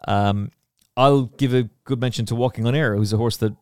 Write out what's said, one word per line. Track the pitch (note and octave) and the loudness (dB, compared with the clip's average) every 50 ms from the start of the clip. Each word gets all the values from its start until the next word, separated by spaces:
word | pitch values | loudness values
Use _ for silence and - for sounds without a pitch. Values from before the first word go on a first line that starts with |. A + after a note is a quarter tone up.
| - | -6
Um, | - G2+ G2+ G2+ G2+ G2+ G2+ G2+ - - _ _ _ _ _ _ _ _ - | -2 0 0 2 0 0 -2 -4 -8 -12 _ _ _ _ _ _ _ _ 2
I'll | C3 C#3 C#3+ C#3 C3 | 4 4 4 4 2
give | A2+ - - C#3 B2+ B2 | -2 -4 -2 -2 0 2
a | B2+ A#2+ G#2+ - _ _ | 0 0 -2 -6 _ _
good | - C3 B2 | -6 -4 -4
mention | B2 B2 A2 - A#2 G2+ | -2 -4 -4 -4 -4 -4
to | A#2 | -2
Walking | A#2 B2 B2+ - - A2+ A#2 | -2 -2 -2 -2 -2 -2 0
on | B2+ | 0
Air, | D3+ D#3+ B2 G#2 G2+ | 0 0 0 0 0
who's | G#2+ G2+ A2 | 0 0 0
a | G#2+ | 0
horse | A#2 A#2 G#2+ - | 0 -2 -2 -2
that, | A2+ G#2+ G#2 - | -2 -4 -4 -6